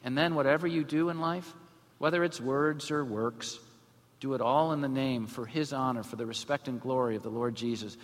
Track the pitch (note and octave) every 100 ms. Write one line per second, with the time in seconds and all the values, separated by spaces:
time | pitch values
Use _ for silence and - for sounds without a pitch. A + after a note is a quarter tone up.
0 | B2+ C3+ E3+ D#3+ C3+ D3+ E3+ E3 C#3+ D3+
1 | E3+ E3 E3 F3 F3 - - - _ _
2 | D3+ E3+ E3+ E3 B2 C#3 D3+ D3+ - D3+
3 | C#3 G#2+ A2+ A2+ - - - - - -
4 | _ _ C3+ C3 A#2 C#3 D#3+ D3+ C#3 C3
5 | C3+ B2 A2 - A2+ C#3+ D3 C#3 C3 B2
6 | A2 A2 A#2 A2+ - C#3+ - B2 B2+ C3
7 | B2 A2 A2+ A2+ A#2+ A2 A#2 A2+ G#2 -